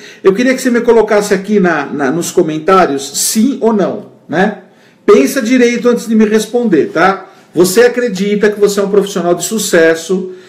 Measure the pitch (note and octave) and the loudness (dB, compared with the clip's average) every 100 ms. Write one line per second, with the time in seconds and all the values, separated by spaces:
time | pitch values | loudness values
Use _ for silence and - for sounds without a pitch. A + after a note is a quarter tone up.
0 | - - F#3+ F#3+ B3+ C4 C4 A#3 A3+ A3+ | -20 -2 0 2 0 0 0 0 2 2
1 | G#3+ G#3 G3 F#3+ F#3+ G#3+ F3+ D#3 C#3 C#3+ | 4 2 0 -2 0 2 2 0 -4 -4
2 | C3+ D#3+ E3 - D#3+ D#3 D#3 F#3+ D#3 C#3 | -2 -2 -2 -2 0 -2 2 2 2 -2
3 | - - - A3 B3 A#3 A3 G#3+ D#3+ A2+ | -6 -6 -4 0 0 0 0 0 -2 -4
4 | - - - D3+ G#3 - - _ _ _ | -12 -20 -6 -2 -2 -2 -16 _ _ _
5 | - A3 C#4 C#4 A3 B3+ A#3+ A#3 A#3+ G#3+ | -2 0 0 -2 -2 2 2 0 -2 -2
6 | G3 A3 G#3+ A3 G#3 A#3+ A#3 D#3+ A#2+ D#3 | 0 0 2 0 -4 -2 0 0 0 0
7 | F#3 F#3+ - - _ D3 F3+ A3+ A#3+ A#3+ | 0 -2 -8 -20 _ 0 2 4 2 2
8 | A#3+ F#3 G3+ G#3 G#3 G#3 G3 - G3 G3+ | -4 -2 -2 0 0 2 0 0 0 0
9 | F#3 F#3+ E3+ F3 - A3 - F3 E3 E3 | -2 -2 -2 -2 -2 -4 0 2 4 2
10 | - F#3 F#3 - | -2 -4 -4 -14